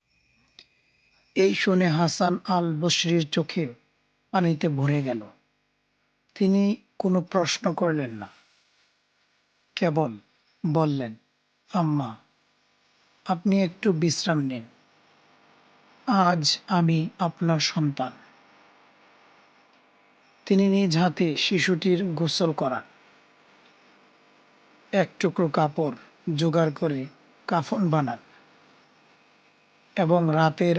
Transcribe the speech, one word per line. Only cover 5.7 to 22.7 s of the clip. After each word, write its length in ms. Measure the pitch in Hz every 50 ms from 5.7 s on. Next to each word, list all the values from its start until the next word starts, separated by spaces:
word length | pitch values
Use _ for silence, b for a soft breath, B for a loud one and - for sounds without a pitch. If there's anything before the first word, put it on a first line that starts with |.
| _ _ _ _ _ _ _ _ _ _ _ _ -
তিনি 420 | - 202 190 196 202 202 202 214 - _ _ _ -
কোনো 220 | - 185 180 185
প্রশ্ন 540 | 170 180 - 190 170 143 - - - 196 160
করলেন 360 | - 185 170 156 151 139 117
না, 180 | 110 107 104 - - _ _ _ _ _ _ _ _ _ _ _ _ _ _ _ _ _ _ _ _ _ _ _ _ _ _ _ -
কেবল 400 | - 196 170 151 160 156 120 110 101 _ _ _ _ _ _ _ _ -
বললেন, 480 | 170 147 160 156 151 143 139 127 117 110 - _ _ _ _ _ _ _ _ _ _
"আম্মা, 440 | - 190 165 156 151 147 135 117 110 - _ _ _ _ _ _ _ _ _ _ _ _ _ _ _ _ _ _ _ _ -
আপনি 360 | - 190 170 - 208 190 196
একটু 300 | 190 175 180 - - 214
বিশ্রাম 460 | 180 156 170 165 143 - - 196 165 151
নিন, 260 | 139 135 127 120 113 117 _ _ _ _ _ _ _ _ _ _ _ _ _ _ _ _ _ _ _ _ _ _ _ _ _ _ -
আজ 520 | - 214 196 185 175 175 170 151 - - - - -
আমি 400 | 202 175 170 165 165 160 156 202 - -
আপনার 420 | 190 165 - - 180 165 165 156
সন্তান।" 520 | 147 - - 175 156 147 139 - 131 127 - - - - _ _ _ _ _ _ _ _ _ _ _ _ _ _ _ _ _ _ _ _ _ _ _ _ _ _ _ _ _ _ _ _ _ _ _ _ _ _ _ _ _ _ -
তিনি 220 | - 202 190 196 196
নিজ 300 | 190 196 202 185 156 160
হাতে 380 | 180 175 151 - 180 165 143
শিশুটির 680 | - - - 208 175 139 - 185 160 - 190 180 170 202
গোসল 480 | 185 160 147 165 156 - - 175 165
করান, 300 | 151 - 156 135